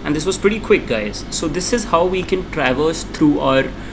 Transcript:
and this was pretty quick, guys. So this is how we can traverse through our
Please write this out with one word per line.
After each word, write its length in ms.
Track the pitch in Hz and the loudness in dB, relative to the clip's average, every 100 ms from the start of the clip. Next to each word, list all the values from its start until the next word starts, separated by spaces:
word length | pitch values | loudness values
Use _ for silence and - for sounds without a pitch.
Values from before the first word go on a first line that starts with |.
and 120 | - 151 | -2 -2
this 100 | 160 | 0
was 120 | 190 | 0
pretty 220 | 202 214 | 0 0
quick, 280 | - 190 - | 2 0 2
guys. 380 | 113 104 98 - | -4 -4 -8 -8
So 180 | - 165 | -4 -2
this 260 | 151 175 | -2 0
is 120 | 240 - | 0 2
how 200 | 165 180 | 2 2
we 180 | 185 | 0
can 260 | 175 185 180 | -2 -2 -2
traverse 520 | 160 131 131 156 160 | 0 2 2 0 -2
through 360 | - - 156 143 | -6 2 4 4
our 260 | 143 135 135 - - | 4 2 2 -4 -10